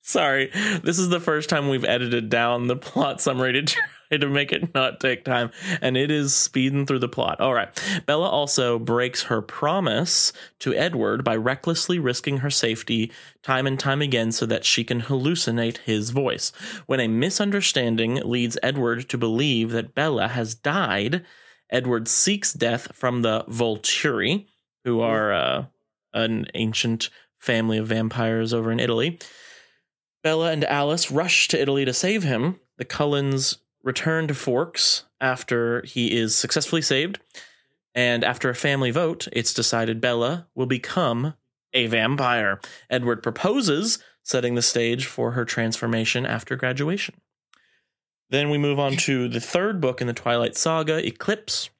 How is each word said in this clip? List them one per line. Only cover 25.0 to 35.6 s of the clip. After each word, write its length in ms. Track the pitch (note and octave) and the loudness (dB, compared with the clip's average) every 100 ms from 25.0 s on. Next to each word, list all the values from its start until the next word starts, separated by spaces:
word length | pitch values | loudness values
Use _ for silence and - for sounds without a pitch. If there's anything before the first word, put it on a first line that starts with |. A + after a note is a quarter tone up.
are, 320 | A#2 A2 G#2+ | 2 2 2
uh, 320 | F#2 B1+ C2 - _ _ _ _ | 2 2 0 -4 _ _ _ _
an 320 | A2 A2+ A2 - | -2 -2 -2 -4
ancient 560 | - A2 A2 A#2+ A2+ - - _ _ | -4 -2 0 0 -2 -4 -10 _ _
family 400 | - A#2 A2+ A2 | -2 0 2 0
of 80 | A2 | 0
vampires 680 | A2+ A2+ B2 A2+ A2+ A2+ | 0 0 0 0 0 0
over 180 | A#2 A2+ | 0 0
in 80 | A2+ | 0
Italy. 380 | A#2+ A2+ C#3 E3+ - - - - - _ _ _ _ _ | 0 0 0 -4 -14 -20 -20 -20 -20 _ _ _ _ _
Bella 280 | D#3+ D#3+ E3 | 0 2 2
and 120 | D#3+ | 0
Alice 480 | D3+ C#3+ C#3+ E3 - | 0 2 2 0 0
rush 360 | C#3 F3+ - - | 0 2 2 4
to 120 | D#3 | 2
Italy 240 | C#3 C#3 C3 | 2 2 0
to 80 | |
save 300 | B2+ F#3 A3 | 0 0 2
him. 360 | E3 A#2 C#3+ F#3 _ _ | 2 2 0 -2 _ _
The 80 | B2+ | -10
Cullens 720 | - D3 C#3+ C#3 C3+ C3 - _ _ | -2 2 2 2 0 0 -4 _ _
return 440 | C3 B2+ D#3+ D#3+ D#3 | -6 -2 0 0 0
to 60 | |
Forks 720 | C#3 - B2 E3 - - - - _ | -2 0 0 0 0 0 0 -4 _
after 600 | C3+ B2 - A#2+ | -2 -2 -2 0